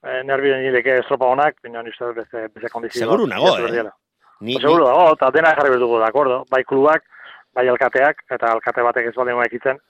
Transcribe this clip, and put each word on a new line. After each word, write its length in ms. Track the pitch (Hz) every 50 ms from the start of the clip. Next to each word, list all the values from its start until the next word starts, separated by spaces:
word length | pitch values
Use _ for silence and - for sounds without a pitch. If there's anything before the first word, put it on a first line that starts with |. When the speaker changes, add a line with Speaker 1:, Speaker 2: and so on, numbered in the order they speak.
| -
Speaker 1:
eh, 180 | 131 131 127 131
nerbioen 400 | 135 139 135 139 139 135 131 131
hileke 320 | 135 127 123 117 135 131 127
estropa 260 | 120 - 143 123 131 123
honak, 300 | 127 135 147 151 - _
baina 200 | - 120 117 117 117
ni 80 | 113
uste 120 | 107 - 123 120
dut 140 | 117 113
beste, 240 | 107 _ - 117 110 110
beste 240 | _ - 113 117
kondizio 320 | - 117 117 113 - 123 107
Speaker 2:
Seguru 220 | 110 147 226 226
Speaker 1:
bat 80 | 143 95
Speaker 2:
nago, 100 | 104 143 185
Speaker 1:
bilatu 120 | - 92
behar 80 | 120 -
Speaker 2:
eh? 60 | 117
Speaker 1:
diala. 160 | 120 113 101 - _ _ _ _ _ _ _ _ _
Speaker 2:
Ni, 160 | 104 113 127
Speaker 1:
Seguru 300 | 135 - 151 160 170 147
Speaker 2:
ni 20 | 123
Speaker 1:
dago, 240 | 131 160 180 160 156 -
eta 120 | - -
dena 220 | 127 156 165 160 156
jarri 200 | 147 143 139 127
behar 100 | 123 123
dugu, 140 | 117 117 113
de 80 | 110 113
acuerdo? 320 | 110 139 147 131 123 131 135 _
Bai 120 | 135 131 127
klubak, 400 | - 139 135 135 151 160 156 _ _ - - - - - - _ _
bai 160 | _ 127 127 127
alkateak, 560 | 123 - 131 120 - 131 135 151 156 - _ _
eta 240 | 131 117 123 117 113
alkate 260 | 113 - 120 - 131
batek 280 | 123 120 120 123 117 117
ez 40 | 113
baldin 280 | 123 127 123 123 123 120
ekitzen 340 | 117 120 120 - 135 131 143 _